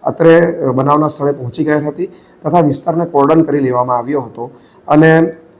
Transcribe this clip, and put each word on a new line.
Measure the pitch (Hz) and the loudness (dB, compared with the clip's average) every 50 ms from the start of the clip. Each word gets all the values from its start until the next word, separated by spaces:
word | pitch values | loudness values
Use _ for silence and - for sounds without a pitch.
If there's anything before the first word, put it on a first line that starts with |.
| - | -6
અત્રે, | - 123 - - 165 165 170 170 175 170 | -6 -6 0 4 4 6 6 4 2 -2
અ, | - 143 135 | -4 -4 -2
બનાવના | 123 127 135 143 147 151 151 | -2 -2 0 0 0 0 0
સ્થળે | 151 147 - 143 143 | -2 -2 -2 -4 -4
પહોંચી | 143 131 127 120 - - 151 | -4 -4 -8 -12 -6 -6 -2
ગઈ | 151 151 151 147 | -2 -2 -2 -2
હતી | 147 143 - 180 185 - - _ _ _ _ - | -6 -6 -8 -10 -10 -10 -20 _ _ _ _ -6
તથા | 156 147 175 | 0 0 2
વિસ્તારને | 165 147 139 - - - 160 165 175 | 2 2 -2 -4 -6 -4 -4 -4 -4
કોર્ડન | 170 - 143 139 143 160 165 160 | -2 0 0 2 4 4 2 2
કરી | 156 151 147 | 0 0 -2
લેવામાં | 135 127 123 123 123 127 123 | -2 0 0 -2 -2 -2 -2
આવ્યો | 120 117 127 143 143 | -4 -4 -4 -6 -6
હતો | 120 113 - - 117 131 - - _ - _ _ _ | -6 -8 -12 -14 -14 -14 -14 -20 _ -20 _ _ _
અને | - 151 151 160 160 160 160 165 165 - - - _ _ | 0 2 4 6 6 6 4 2 0 -4 -12 -20 _ _